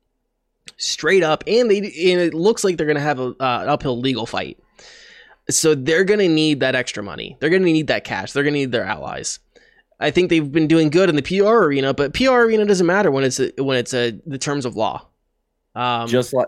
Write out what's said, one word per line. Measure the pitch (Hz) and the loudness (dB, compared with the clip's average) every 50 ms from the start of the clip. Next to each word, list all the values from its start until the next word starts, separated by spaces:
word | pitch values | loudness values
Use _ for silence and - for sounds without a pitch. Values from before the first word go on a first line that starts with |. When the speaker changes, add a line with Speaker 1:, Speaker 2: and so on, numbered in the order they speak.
| _ _ _ _ _ _ _ _ _ _ _ _ _ - - - | _ _ _ _ _ _ _ _ _ _ _ _ _ -20 -16 -10
Speaker 1:
Straight | - - - - - 151 190 190 170 | -8 -8 -6 -4 -2 2 2 4 4
up, | 156 156 147 - 151 | 2 0 -2 -2 0
and | 196 233 247 226 | 2 2 4 4
they, | 196 208 | 2 0
and | 190 - - 147 170 185 180 180 | 0 -4 -6 -2 0 2 2 2
it | 175 165 143 | 2 0 0
looks | 160 170 214 226 - - | 0 2 0 2 2 0
like | 190 180 160 | -2 0 0
they're | 160 | 0
gonna | 151 151 147 | 0 0 0
have | 143 151 143 131 | 0 -2 -2 -2
a, | 131 127 - - | -4 -6 -6 -4
uh, | 135 127 120 110 90 | -2 -2 -2 -2 -2
an | 131 | -2
uphill | 147 147 - 147 123 117 | -2 -2 -2 -2 -4 -2
legal | 123 135 131 110 113 - | -2 -2 -2 -2 -4 -6
fight. | - 98 95 65 - _ _ _ _ _ - - - - - - - - - - - _ _ - | -6 -6 -6 -6 -10 _ _ _ _ _ -20 -20 -20 -20 -20 -20 -20 -20 -20 -20 -20 _ _ -4
So | - - - 160 156 | -2 0 2 2 2
they're | 139 127 139 160 170 196 | 2 0 0 2 2 2
gonna | 180 208 214 196 175 | 2 2 2 2 2
need | 160 156 156 156 147 131 | 2 2 2 2 0 0
that | 135 131 131 | 0 0 0
extra | 127 123 - - - | -2 -2 -4 -8 -10
money. | 104 98 78 - 107 95 - - | -10 -10 -10 -12 -14 -14 -10 -4
They're | - 156 | -2 0
gonna | 175 190 190 | 2 2 4
need | 175 160 156 151 127 | 4 2 2 2 0
that | 127 107 - | -2 -4 -4
cash. | - 117 98 95 104 - | -6 -8 -8 -8 -6 -4
They're | 139 143 | -2 -2
gonna | 147 143 | 0 0
need | 143 139 131 | -2 -2 -2
their | 120 117 101 | -2 -4 -4
allies. | 95 - 76 69 - - 67 - - - - _ _ _ _ _ _ _ _ _ _ _ - | -4 -6 -8 -8 -10 -10 -10 -10 -10 -10 -12 _ _ _ _ _ _ _ _ _ _ _ -6
I | 117 151 | -4 -2
think | - 180 180 180 | 0 0 2 2
they've | 175 165 151 139 | 2 0 0 0
been | 135 165 160 147 | 0 2 2 4
doing | 160 165 160 151 | 4 4 4 4
good | 143 175 196 180 | 4 4 4 4
in | 156 | 2
the | 147 135 | 0 -2
P | - 180 196 | 0 0 2
R | 196 208 226 233 196 | 4 4 4 4 4
arena, | 151 139 139 135 135 135 | 2 2 0 0 0 0
but | - 143 139 156 | 0 -2 -2 -2
P | - 254 262 | 0 2 2
R | 254 240 233 | 4 4 4
arena | 226 220 214 208 | 4 2 2 2
doesn't | 208 208 180 185 | 2 2 2 2
matter | 165 180 202 208 170 | 2 2 2 2 2
when | 139 135 135 | 2 2 0
it's | 131 127 - | 0 0 -2
a, | 131 - - - | -2 -4 -2 -4
when | 139 135 135 123 | -2 -2 0 -2
it's | 120 - - | -2 -2 -2
a, | 123 120 120 110 - - 165 | -2 -2 -2 -4 -6 -12 -12
the | 135 131 | -10 -8
terms | - - 143 143 127 123 | -6 -4 -4 -4 -4 -6
of | 110 | -4
law. | 107 110 98 - - - _ _ _ _ _ _ _ _ _ _ _ _ _ - | -2 -2 -4 -4 -6 -12 _ _ _ _ _ _ _ _ _ _ _ _ _ -8
Um, | 117 123 123 120 117 117 117 | -6 -4 -2 -2 -2 -2 0
Speaker 2:
Just | 117 127 120 - - | 0 0 0 0 0
like, | 127 120 | -2 -2